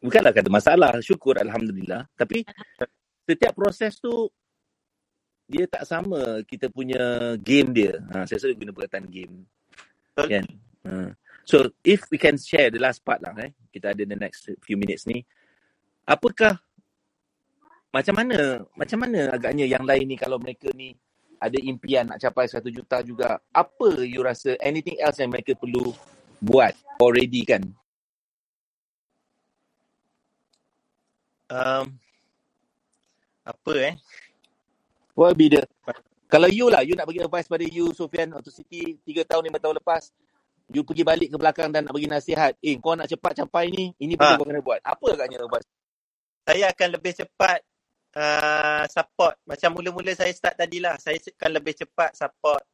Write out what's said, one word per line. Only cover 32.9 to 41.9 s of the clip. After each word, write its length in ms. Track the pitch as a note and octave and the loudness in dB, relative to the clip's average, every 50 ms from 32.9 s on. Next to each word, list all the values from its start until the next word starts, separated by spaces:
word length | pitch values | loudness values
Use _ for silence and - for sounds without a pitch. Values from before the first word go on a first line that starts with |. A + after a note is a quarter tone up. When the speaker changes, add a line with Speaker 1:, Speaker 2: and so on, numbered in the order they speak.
| _ _ _ _ _ _ _ _ _ _ _ | _ _ _ _ _ _ _ _ _ _ _
Speaker 2:
apa 260 | - A#2 _ _ - D#3 | -18 -18 _ _ -4 -2
eh? 180 | C#3+ C3 C#3+ F3 D3+ _ _ - - - - _ _ _ _ _ _ _ _ _ _ _ _ _ _ _ _ _ | 0 0 -2 -4 -8 _ _ -20 -20 -20 -20 _ _ _ _ _ _ _ _ _ _ _ _ _ _ _ _ _
Speaker 1:
What 160 | - D#3+ F3 F3+ | 4 6 6 8
will 80 | D#3 | 8
be 80 | D#3 D3+ | 6 8
the, 160 | C#3+ D3 - - _ _ _ - - - _ _ _ _ _ _ | 8 6 2 0 _ _ _ -14 -14 -14 _ _ _ _ _ _
kalau 160 | - D3+ E3+ F3+ G3 | 6 6 8 6 4
you 160 | G#3+ B3 A#3+ | 4 4 6
lah, 160 | A3 F#3 C3+ | 6 6 4
you 80 | C#3+ F3 | 2 -2
nak 160 | F3+ E3 D#3 | -4 -4 -8
bagi 160 | E3 F3 E3+ | -6 -6 -6
advice 240 | D#3+ D3 F3 E3 _ | -4 -4 -4 -4 _
pada 160 | E3+ E3 E3+ | -4 -4 -4
you, 260 | E3 E3 E3+ E3+ E3+ E3+ | -4 -4 -2 -2 -2 -2
Sofian, 400 | - F3 D3+ - F3 E3 D#3+ D#3+ | -4 -8 -8 -4 -4 -4 -4 -6
atau 160 | C#3+ - - - | -14 -16 -18 -20
Siti, 480 | - - _ - E3+ E3+ E3+ D#3+ D3 | -20 -20 _ -14 -10 -10 -10 -10 -12
tiga 240 | _ - D3+ E3 D#3+ | _ -8 -4 -4 -2
tahun, 240 | _ - E3 E3 D#3+ | _ 0 -2 -2 -2
lima 80 | D#3 | -6
tahun 240 | - - D#3 D#3 D#3 | -4 -2 -2 -4 -2
lepas, 320 | _ - E3 D#3+ - - _ _ _ _ _ _ _ _ _ _ _ _ | _ -2 -2 -2 -2 -8 _ _ _ _ _ _ _ _ _ _ _ _
you 160 | - C#3 D3 | -4 -4 -4
pergi 240 | B2 D#3+ D#3 E3 D#3+ | -2 -2 0 2 2
balik 240 | D#3+ E3 E3+ C#3+ C#3+ | 4 2 2 -2 -4
ke 40 | D3+ | 0
belakang 320 | D3+ D#3 D3+ - E3 D#3 D3+ | 0 0 2 2 -4 -2 -2
dan 160 | D#3 D3+ | -2 -2
nak 80 | D3 | -2